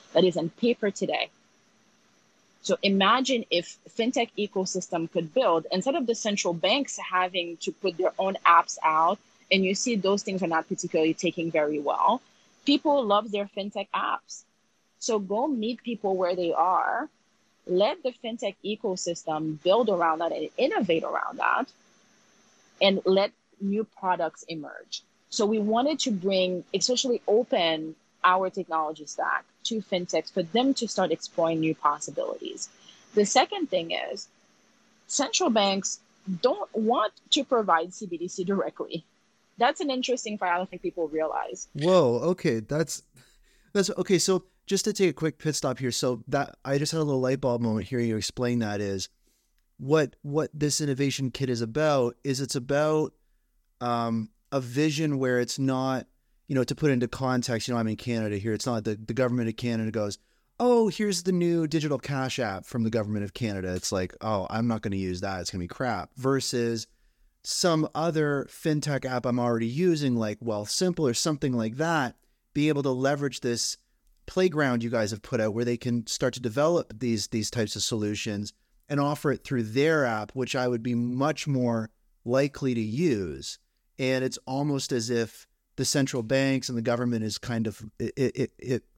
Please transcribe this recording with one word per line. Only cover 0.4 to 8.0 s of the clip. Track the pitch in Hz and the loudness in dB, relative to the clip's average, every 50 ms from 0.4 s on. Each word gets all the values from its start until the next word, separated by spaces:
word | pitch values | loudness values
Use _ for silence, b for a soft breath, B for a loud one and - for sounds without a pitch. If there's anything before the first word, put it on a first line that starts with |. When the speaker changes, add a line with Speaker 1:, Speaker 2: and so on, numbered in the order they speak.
| 160 165 | -2 -4
Speaker 1:
paper | - - 240 233 240 - 226 202 | -2 0 2 2 2 2 0 -4
today. | - - 190 160 151 - - - _ _ _ _ _ _ _ _ _ _ _ _ _ _ _ _ _ _ _ _ _ _ _ _ _ _ - | -2 -2 -2 -2 0 -2 -2 -4 _ _ _ _ _ _ _ _ _ _ _ _ _ _ _ _ _ _ _ _ _ _ _ _ _ _ -4
So | - 185 - - | -2 -2 0 2
imagine | 202 196 190 190 196 233 262 262 262 262 226 208 - | 2 4 4 6 6 4 4 4 2 0 -2 -2 0
if | - 175 170 - - - - - - - | 0 0 0 -2 -10 -20 -20 -12 -4 -2
fintech | 220 247 - 269 233 - - - | -2 0 2 0 0 -2 -2 -4
ecosystem | 208 202 - 196 190 - - 185 - - 185 165 165 - | -4 -2 -2 -2 -2 -2 -4 -6 -6 -4 -4 -4 -4 -2
could | - 175 165 156 - | -2 -2 -2 0 0
build, | 254 254 196 165 165 160 - - | 2 4 4 4 2 2 0 -2
instead | 190 180 269 277 | -2 0 0 0
of | 339 254 | 0 0
the | 220 226 | 0 -2
central | - - 214 202 196 - 185 170 | -2 -2 -2 -2 0 0 -2 -2
banks | 165 185 190 226 285 269 - - - 180 - | 0 2 2 2 2 0 -4 -8 -12 -8 -4
having | 185 185 180 180 185 185 170 170 170 | -2 0 0 0 -2 -4 -6 -6 -8
to | - - 190 - | -8 -8 -8 -6
put | _ - 190 170 | _ -4 -4 -2
their | 160 | 0